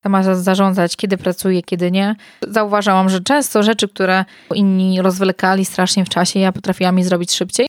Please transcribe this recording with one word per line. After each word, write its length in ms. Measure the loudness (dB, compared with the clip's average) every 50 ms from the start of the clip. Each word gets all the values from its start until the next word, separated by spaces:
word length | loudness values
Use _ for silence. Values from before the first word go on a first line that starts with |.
| _
sama 200 | 0 0 2 2
za-, 120 | 2 0
zarządzać, 600 | 0 0 0 2 2 2 2 2 0 0 -2 -2
kiedy 220 | -4 -2 -4 -4
pracuję, 440 | -2 -2 -4 -4 -2 -2 -2 -2 -2
kiedy 300 | -2 -4 -4 -2 -2 0
nie. 240 | 0 0 0 0 -4 -6 -10 -20 -14 _ -12
Zauważałam, 640 | -4 -2 -2 0 0 0 0 2 2 2 4 4 2
że 120 | 0 0
często 420 | 0 0 0 0 0 0 0 2 2
rzeczy, 240 | 2 2 0 -2
które 380 | -6 _ -2 0 2 2 0 0 -4 -10 -20 -8 -6 -2
inni 460 | 0 2 2 2 2 2 2 0 2
rozwlekali 640 | 2 0 0 2 0 -2 0 0 0 0 0 0 -2
strasznie 400 | -2 -2 -2 -2 0 0 -2 -2
w 40 | -2
czasie, 300 | 0 -2 -2 0 0 0
ja 120 | 0 0
potrafiłam 460 | 0 -2 -4 -6 -4 -2 0 0 2
je 60 | 2 0
zrobić 320 | 0 0 -2 -2 -4 -4
szybciej 320 | -4 -4 -6 -2 -2 -2